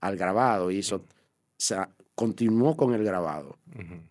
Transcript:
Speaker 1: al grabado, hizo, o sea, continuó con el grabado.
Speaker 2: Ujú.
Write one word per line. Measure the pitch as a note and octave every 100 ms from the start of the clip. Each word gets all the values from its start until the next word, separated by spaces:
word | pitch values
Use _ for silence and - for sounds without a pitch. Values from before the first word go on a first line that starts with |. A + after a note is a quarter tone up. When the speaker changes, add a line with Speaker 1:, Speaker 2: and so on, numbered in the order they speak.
Speaker 1:
al | F#2+ G2
grabado, | - G2+ B2+ G#2 F2+
hizo, | F#2+ G2 G2
o | - _ _ _ _ -
sea, | - G2 F#2+ _ _
continuó | - A#2 G2+ A#2 A2+ C3+ D#3
con | C3+
el | A2+
grabado. | G#2+ F#2 E2 D2+ C#2 - -
Speaker 2:
Ujú. | - E2+ E2+ E2